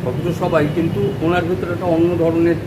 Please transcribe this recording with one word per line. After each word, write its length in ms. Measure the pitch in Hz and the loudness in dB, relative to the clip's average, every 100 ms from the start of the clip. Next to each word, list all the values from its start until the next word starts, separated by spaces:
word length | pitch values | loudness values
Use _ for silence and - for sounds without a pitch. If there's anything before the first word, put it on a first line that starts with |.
ভদ্র 280 | 127 127 175 160 | -4 -4 -4 -2
সবাই, 260 | 180 160 147 | 0 2 2
কিন্তু 380 | 175 165 202 202 - | 0 -2 0 -2 0
ওনার 200 | 160 180 | 0 0
ভেতরে 300 | 170 180 180 | 0 -2 -4
একটা 120 | 175 | -4
অন্য 340 | 180 165 170 170 | 0 2 2 2
ধরনের 360 | 165 165 170 160 | 2 2 2 0